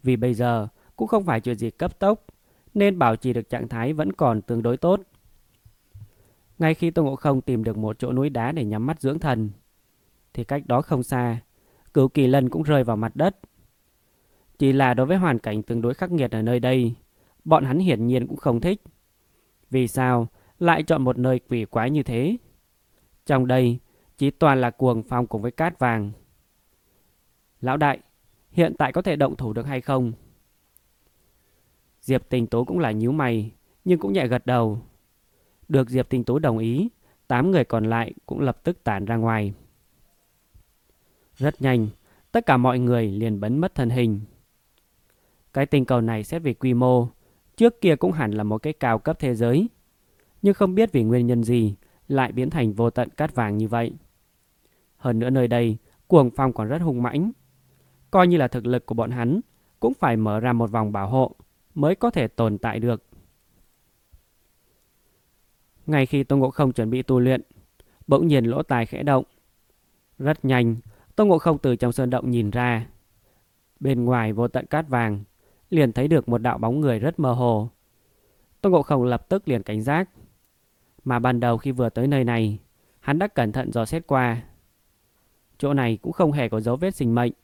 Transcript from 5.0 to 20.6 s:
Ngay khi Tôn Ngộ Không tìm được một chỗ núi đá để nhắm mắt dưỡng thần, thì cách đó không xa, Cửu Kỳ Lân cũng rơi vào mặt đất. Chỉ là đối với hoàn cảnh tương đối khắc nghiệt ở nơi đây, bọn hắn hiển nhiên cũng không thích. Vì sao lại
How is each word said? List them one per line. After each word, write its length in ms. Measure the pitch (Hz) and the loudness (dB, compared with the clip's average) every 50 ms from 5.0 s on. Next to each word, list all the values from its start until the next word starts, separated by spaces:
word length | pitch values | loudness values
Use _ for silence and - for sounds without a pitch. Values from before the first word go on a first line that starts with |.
| 190 _ _ _ _ _ _ _ _ _ _ _ _ - _ _ _ _ _ - - - _ _ _ _ _ _ _ _ _ - | -2 _ _ _ _ _ _ _ _ _ _ _ _ -20 _ _ _ _ _ -20 -20 -20 _ _ _ _ _ _ _ _ _ -2
Ngay 140 | 170 160 160 | 0 0 0
khi 180 | - 170 165 | 0 -2 -2
Tôn 140 | 160 170 156 | 0 0 0
Ngộ 100 | 135 135 | 0 -2
Không 260 | - - 151 139 131 | -2 0 0 0 0
tìm 220 | - - 127 110 110 | 0 -2 -2 -2 -2
được 140 | 113 104 | -4 -4
một 220 | 107 110 107 107 _ | -4 -4 -6 -4 _
chỗ 140 | - - 123 | -4 -4 -2
núi 160 | 127 139 151 | -2 -2 -2
đá 220 | 139 117 113 123 | -2 -4 -4 -4
để 140 | 156 165 120 | -4 -4 -4
nhắm 200 | 104 107 107 117 | -4 -4 -4 -2
mắt 160 | 139 160 - | -4 -4 -2
dưỡng 180 | - 135 143 165 | -4 -4 -4 -2
thần, 300 | 165 151 127 113 110 104 104 _ _ _ _ _ _ _ _ _ _ _ _ _ _ _ - | -2 -2 -2 -2 -2 -6 -8 _ _ _ _ _ _ _ _ _ _ _ _ _ _ _ -10
thì 100 | - 117 | -10 -6
cách 240 | - 139 147 - | -6 -6 -6 -2
đó 140 | - 120 131 | 0 0 0
không 220 | 151 - 165 127 120 | 0 0 -2 -4 -2
xa, 360 | - 135 123 123 120 113 113 - _ _ _ _ _ _ _ _ - _ | -4 -4 -2 -2 -2 -4 -6 -10 _ _ _ _ _ _ _ _ -2 _
Cửu 140 | 147 131 | 2 2
Kỳ 200 | 135 _ 151 135 | 2 _ 2 2
Lân 220 | 127 131 139 131 123 | 4 4 2 2 0
cũng 140 | - 160 160 | -2 -4 0
rơi 200 | 147 151 139 123 | 0 2 2 2
vào 140 | 117 113 | 0 -2
mặt 180 | 104 113 110 - | -2 -4 -6 -2
đất. 220 | 131 156 196 - _ - _ _ _ _ _ _ _ _ _ _ _ _ _ _ _ _ _ _ _ _ _ _ - | 0 -2 -2 -2 _ -20 _ _ _ _ _ _ _ _ _ _ _ _ _ _ _ _ _ _ _ _ _ _ 0
Chỉ 140 | 147 135 131 | 2 4 4
là 200 | 139 135 127 123 | 4 4 2 2
đối 120 | 120 123 | 2 2
với 120 | 143 180 | 2 2
hoàn 220 | 190 180 165 127 110 | 2 2 2 0 0
cảnh 240 | - 110 104 107 104 | -2 -4 -6 -6 -6
tương 180 | - 120 117 | -4 -4 -2
đối 120 | 113 120 143 | -2 -2 -2
khắc 180 | - 185 180 | -4 -4 -2
nghiệt 200 | 175 160 131 117 | -2 -2 -2 -2
ở 100 | - 110 | -2 -2
nơi 180 | 110 113 123 123 | -2 0 0 0
đây, 360 | 117 127 131 131 123 113 120 - _ _ _ _ _ _ _ _ _ | 0 0 0 2 0 -2 -4 -8 _ _ _ _ _ _ _ _ _
bọn 200 | 160 160 156 139 | 2 2 2 4
hắn 140 | 131 131 170 | 2 0 0
hiển 280 | 185 180 131 107 113 | 2 2 0 0 0
nhiên 200 | 120 127 127 120 | 0 0 0 -2
cũng 100 | - - | -4 -10
không 240 | - - 139 120 117 | -4 -2 -2 0 0
thích. 200 | 117 175 208 - _ - _ _ _ _ _ _ _ _ _ _ _ _ _ _ _ _ | 0 -2 -2 -4 _ -20 _ _ _ _ _ _ _ _ _ _ _ _ _ _ _ _
Vì 180 | 127 131 123 | -2 -2 -2
sao 400 | 113 - 135 127 127 123 120 113 - _ _ _ _ _ | 0 0 0 2 2 2 2 0 -2 _ _ _ _ _
lại 240 | _ | _